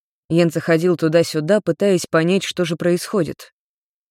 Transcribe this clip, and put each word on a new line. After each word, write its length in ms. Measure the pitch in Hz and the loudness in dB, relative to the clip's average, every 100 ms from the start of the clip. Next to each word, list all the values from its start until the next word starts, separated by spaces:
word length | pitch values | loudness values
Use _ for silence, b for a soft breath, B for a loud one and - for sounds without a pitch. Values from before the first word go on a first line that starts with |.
| _ _ - | _ _ -2
Йен 200 | 165 170 | 2 2
заходил 480 | 160 - 165 180 170 | 0 0 2 2 0
туда-сюда, 640 | 160 165 165 156 151 208 | 2 2 0 -2 0 0
пытаясь 460 | - 165 202 180 - | 0 0 0 0 0
понять, 340 | 165 165 190 | 0 2 0
что 220 | - - 165 | -2 -4 -4
же 100 | 170 | -2
происходит. 760 | 175 175 - 208 151 - - _ _ _ _ _ _ | 0 -2 -2 -4 -4 -6 -18 _ _ _ _ _ _